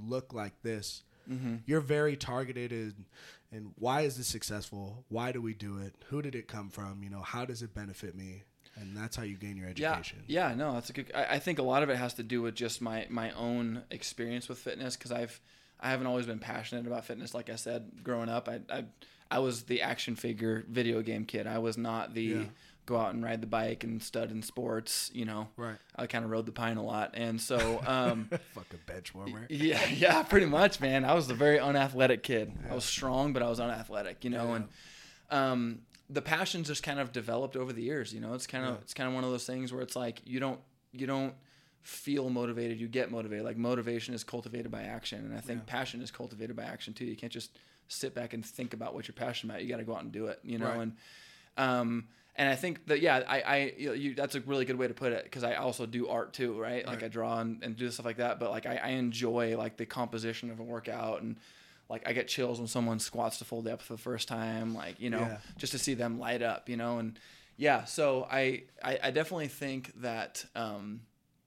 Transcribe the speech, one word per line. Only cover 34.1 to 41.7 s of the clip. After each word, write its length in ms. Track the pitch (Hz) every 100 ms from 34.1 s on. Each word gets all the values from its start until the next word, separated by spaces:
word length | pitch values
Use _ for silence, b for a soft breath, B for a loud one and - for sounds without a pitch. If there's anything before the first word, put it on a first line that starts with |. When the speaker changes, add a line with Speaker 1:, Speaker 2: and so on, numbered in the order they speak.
| 90
Speaker 2:
you 60 | 127
know, 180 | 120 117
Speaker 1:
Yeah, 60 | 113
Speaker 2:
and, 120 | 107 B B B B B -
Speaker 1:
yeah. 200 | 143 135
Speaker 2:
um, 260 | 127 117 113 - - _
the 100 | 139
passions 460 | 139 160 185 175 151
just 160 | 147
kind 180 | - 143
of 100 | 127
developed 460 | 123 113 117 131 131
over 160 | 127
the 80 | 113
years, 300 | 117 151 107
you 80 | 110
know. 140 | 113
It's 120 | 127 -
kinda, 220 | 131 131
Speaker 1:
Yeah. 80 | 113
Speaker 2:
it's 100 | -
kinda 200 | - 131
one 100 | 127
of 60 | 127
those 160 | 123 120
things 260 | 127 127
where 80 | 127
it's 160 | 127 -
like, 240 | 123 117 -
you 140 | 127
don't, 200 | 135 127 - _ _
you 140 | 127 135
don't 280 | 135 135 131 b b b